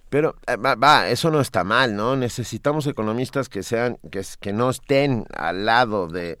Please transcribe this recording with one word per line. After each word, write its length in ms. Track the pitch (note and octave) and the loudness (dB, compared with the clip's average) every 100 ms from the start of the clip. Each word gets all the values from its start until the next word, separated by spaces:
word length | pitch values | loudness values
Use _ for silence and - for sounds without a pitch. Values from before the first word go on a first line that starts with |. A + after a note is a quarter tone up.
| - | -4
Pero, 240 | C3+ D#3 - - | 0 0 -4 -6
eh, 100 | A#2 | -2
va, 180 | B2+ | 0
va, 340 | A#2 C3+ C#3+ F#2 | 4 6 6 4
eso 220 | B2 E3 | 0 0
no 100 | D#3 | 0
está 240 | B2+ G2+ | 0 0
mal, 320 | F2+ A#2 C3 G#2 | 2 2 2 0
¿no? 180 | A2 C3+ | -2 -2
Necesitamos 680 | A#2+ - A2+ A2+ C#3+ D3+ C#3+ | -4 -6 -8 -4 -2 -2 -4
economistas 600 | A#2+ G#2+ A2+ B2+ C#3 B2+ | -4 -4 -4 -4 -4 -6
que 140 | G2+ | -8
sean, 340 | F#2 A#2 A#2+ - - | -4 -2 -2 -6 -10
que 80 | G2 | -10
s-, 180 | G2 - | -10 -10
que 140 | G2+ | -6
no 160 | G#2 B2 | 0 0
estén 560 | B2 - C#3 C#3+ A#2+ - | -2 0 2 2 0 -4
al 300 | - D#2+ F2+ | -8 -6 -2
lado 440 | G#2+ A#2 B2 G#2 E2+ | 2 4 4 0 -2
de, 280 | F2 E2+ D#2+ | -4 -8 -10